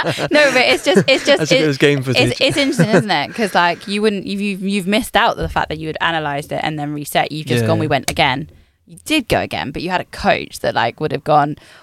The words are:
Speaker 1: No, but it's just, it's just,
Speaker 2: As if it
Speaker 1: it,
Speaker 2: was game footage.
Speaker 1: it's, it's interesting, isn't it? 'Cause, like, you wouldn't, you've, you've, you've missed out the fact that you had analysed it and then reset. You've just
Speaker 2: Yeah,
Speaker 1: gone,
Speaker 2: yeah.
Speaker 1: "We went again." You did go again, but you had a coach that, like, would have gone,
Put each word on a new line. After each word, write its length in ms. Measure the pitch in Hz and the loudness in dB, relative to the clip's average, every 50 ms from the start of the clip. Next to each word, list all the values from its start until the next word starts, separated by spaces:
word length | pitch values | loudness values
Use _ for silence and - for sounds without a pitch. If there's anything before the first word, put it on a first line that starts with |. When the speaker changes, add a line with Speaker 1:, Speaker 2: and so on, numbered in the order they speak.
| - 339 - - - - | 2 0 -2 -2 -2 2
Speaker 1:
No, 200 | - 294 294 277 | 4 4 4 4
but 100 | 254 254 233 | 4 2 2
it's 180 | 240 254 - - | 2 2 2 2
just, 200 | 294 370 196 139 - | 2 4 4 4 4
it's 160 | 262 - - | 2 2 4
just, 140 | 302 277 - | 2 2 4
Speaker 2:
As 80 | 160 143 | 4 2
if 80 | 175 175 | 2 2
it 40 | 156 | 2
Speaker 1:
it, 20 | |
Speaker 2:
was 120 | 156 135 - | 2 2 4
game 240 | 156 143 143 139 | 4 4 4 2
footage. 280 | 127 131 120 131 - - | 0 0 2 2 2 2
Speaker 1:
it's, 80 | - - | 2 0
it's 160 | - 277 277 | 0 0 2
interesting, 340 | 311 277 269 294 240 170 - | 2 0 0 2 2 2 4
isn't 200 | - 180 220 208 | 4 2 2 2
it? 240 | 175 147 139 - 175 | 0 0 -2 -2 -2
'Cause, 200 | - 226 185 - | -4 -4 0 2
like, 340 | 185 175 175 170 - - 196 | 2 2 2 0 -2 -6 -4
you 140 | 202 208 | -2 0
wouldn't, 240 | 208 220 202 190 - | 0 0 0 -2 -4
you've, 140 | - 196 196 | -6 -6 -4
you've, 220 | 202 208 190 185 | -4 -4 -4 -4
you've 240 | 185 196 196 208 175 | -4 -2 -2 -2 0
missed 300 | 185 208 233 233 - - | 0 0 0 -2 0 0
out 200 | 202 233 214 - | 2 2 2 0
the 120 | - 165 160 | -2 -6 -4
fact 200 | - 165 - - | -2 -4 -4 -4
that 80 | 160 156 | -6 -8
you 80 | 160 156 | -6 -8
had 80 | 151 - | -6 -2
analysed 520 | - 170 165 160 151 147 143 143 139 - | -2 -2 -2 -2 -4 -4 -4 -6 -6 -6
it 80 | 143 - | -6 -4
and 160 | - 147 156 151 | -4 -4 -4 -4
then 140 | 147 147 | -6 -6
reset. 400 | 147 147 143 - - 170 - - | -6 -8 -8 -2 -2 -2 -2 -2
You've 140 | 147 156 151 | -4 -8 -4
just 160 | - - 120 | -2 -2 0
Speaker 2:
Yeah, 40 | 113 110 | 2 0
Speaker 1:
gone, 100 | 160 165 | 0 0
Speaker 2:
yeah. 20 | |
Speaker 1:
"We 40 | 156 147 | 0 0
went 220 | 143 135 - - | 0 -2 -2 -4
again." 400 | - - 156 139 127 131 160 - - - _ _ _ _ _ | -2 0 0 0 0 -2 -6 -10 -14 -20 _ _ _ _ _
You 100 | _ 170 - - | _ -20 -18 -6
did 240 | - 302 311 220 - | -2 -2 -2 0 0
go 120 | 147 95 | -2 -2
again, 300 | 95 - - 90 80 123 | -2 -4 -6 -6 -6 -6
but 120 | 151 156 | -8 -8
you 80 | 143 180 | -6 -4
had 100 | 185 175 | -4 -6
a 40 | - | -6
coach 540 | - - - - 196 - - 73 - - - | -8 -12 -4 0 0 0 0 -2 -8 -10 -6
that, 140 | - 127 - | -4 -2 0
like, 240 | - 117 117 - - | 0 -2 -2 -2 -4
would 120 | 151 151 | -4 -4
have 120 | 139 143 - | -4 -4 0
gone, 320 | 151 151 147 143 151 147 - - - - - | 2 2 2 2 0 -2 -8 -14 -20 -20 -20